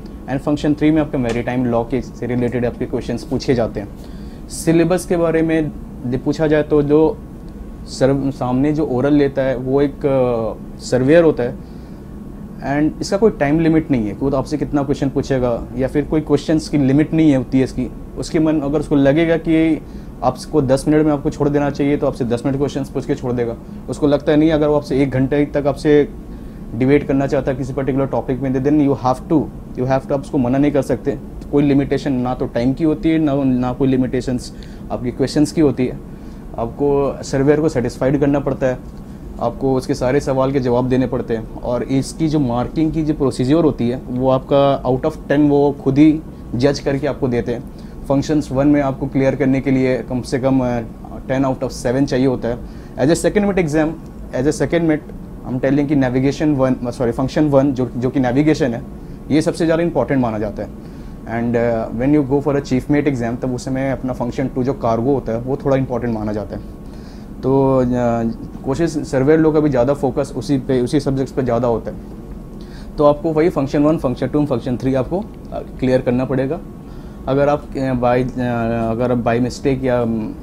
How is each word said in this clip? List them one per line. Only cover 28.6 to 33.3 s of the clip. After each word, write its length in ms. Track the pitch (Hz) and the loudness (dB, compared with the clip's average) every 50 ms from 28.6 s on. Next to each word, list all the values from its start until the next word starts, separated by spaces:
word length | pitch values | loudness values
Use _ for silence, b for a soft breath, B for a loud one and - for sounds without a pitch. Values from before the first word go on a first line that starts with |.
| 131 147 151 | 2 2 4
you 240 | 151 143 139 135 95 113 | 4 4 4 2 2 2
have 260 | 127 127 - - - | 0 0 0 0 0
to, 120 | 170 147 107 - - - - - - | 2 2 2 0 -6 -12 -14 -10 -6
you 140 | - 127 131 | -4 0 0
have 140 | 135 135 - | 0 0 0
to, 60 | - | -2
आप 100 | 143 139 | -4 -4
उसको 160 | - - - | -4 -2 0
मना 200 | 147 123 120 127 | 0 2 2 2
नहीं 140 | 139 143 147 | 2 2 2
कर 100 | 139 139 | 2 2
सकते। 360 | 127 - 135 113 - 143 123 - - - - - - - | 2 0 -2 -2 -2 -4 -4 -4 -6 -12 -14 -12 -8 0
कोई 120 | - 143 147 | 2 2 4
लिमिटेशन 500 | 143 131 143 139 131 139 135 - 151 135 | 4 4 2 2 2 -2 -2 -2 -2 -2
ना 200 | 123 123 123 127 | -2 -2 -2 -2
तो 120 | - 143 | -4 -4
टाइम 280 | - - 120 120 131 131 | -4 -2 0 0 0 0
की 100 | 147 165 | 2 2
होती 260 | 156 156 151 - 160 | 0 0 2 2 2
है, 100 | 160 160 | 2 2
ना, 240 | 160 147 | 2 2